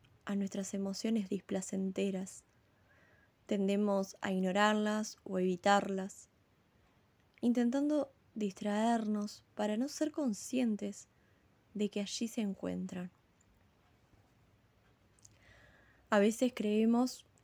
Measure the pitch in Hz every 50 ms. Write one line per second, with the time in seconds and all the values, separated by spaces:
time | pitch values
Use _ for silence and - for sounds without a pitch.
0 | _ _ _ - - - 202 202 196 196 - 202 190 - - 196 196 196 196 -
1 | - 220 226 226 190 - 202 190 - - 196 190 - - 196 190 190 190 185 190
2 | 196 196 190 185 196 - - - _ _ _ _ _ _ _ _ _ _ _ _
3 | - _ - _ _ _ _ _ _ - 220 196 196 196 202 202 208 202 196 196
4 | 190 - - - - 202 190 185 190 185 180 202 208 214 214 214 214 208 214 214
5 | 214 - - _ - - 190 185 185 185 180 175 - 202 202 202 196 196 190 190
6 | 190 202 - - - _ _ _ _ _ _ _ _ _ _ _ _ _ _ _
7 | _ _ _ _ _ _ _ - - 240 226 247 240 240 247 277 285 294 302 294
8 | - - _ _ _ _ - 214 214 196 185 - - 208 202 214 220 233 233 226
9 | 220 208 214 208 208 214 - - _ _ - - 208 208 214 220 262 294 - -
10 | 311 302 - 330 294 247 202 - - - 254 254 247 226 208 202 208 202 202 -
11 | - _ _ _ _ _ _ _ _ _ _ _ _ _ - 202 214 202 - 208
12 | 202 190 - - 240 226 - 240 214 202 190 - - 180 180 185 185 185 185 180
13 | 180 180 _ _ _ _ _ _ _ _ _ _ _ _ _ _ _ _ _ _
14 | _ _ _ _ _ _ _ _ _ _ _ _ _ _ _ _ _ _ _ _
15 | _ _ _ _ _ - - _ - - - - - - - - - _ _ _
16 | _ - 220 202 202 220 220 - 262 247 - - 208 208 208 220 220 226 233 240
17 | 254 254 - - - _ _ _